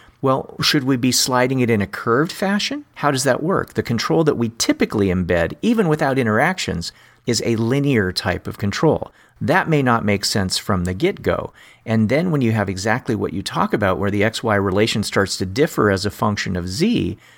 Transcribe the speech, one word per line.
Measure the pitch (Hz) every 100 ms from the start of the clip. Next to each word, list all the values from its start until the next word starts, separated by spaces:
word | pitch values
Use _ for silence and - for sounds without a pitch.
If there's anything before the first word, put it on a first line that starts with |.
| - _
well, | 135 131 - -
should | 151 151
we | 131 131
be | 127
sliding | - - 127 127 131
it | 120
in | 110
a | 95
curved | - 117 120 160
fashion? | - 196 202 - 285 - -
How | 147
does | 131
that | 131 123
work? | 160 175 - -
The |
control | 107 117 - 165 151
that | -
we | 117 -
typically | - 294 233 107 95
embed, | 90 90 87 82 -
even | 214 226 175
without | 151 143 131
interactions, | 113 110 160 185 - 85 - - - _ -
is | 107 -
a | 113
linear | 113 139 143 120 92
type | 87 98 90 -
of | -
control. | 101 - 156 113 - _ _ _
That | 110 180 170
may | 151
not | 127 117
make | 104 101 -
sense | 107 95 -
from | - 95
the | 90
get-go. | 92 180 - 98 85 - - - - 117
And | 113 107
then | 139 180
when | 147
you | 117
have | 113 101
exactly | 92 107 123 - 104
what | 95
you | 92
talk | 90 151 202
about, | - 98 90
where | 98
the | 101 107
X | -
Y | 113 101
relation | 98 95 110 113
starts | 98 107 95 -
to | 95
differ | 98 160 - 104
as | 95 101
a |
function | - 110 101 101 90
of | 90
Z, | 101 214 220 90 - -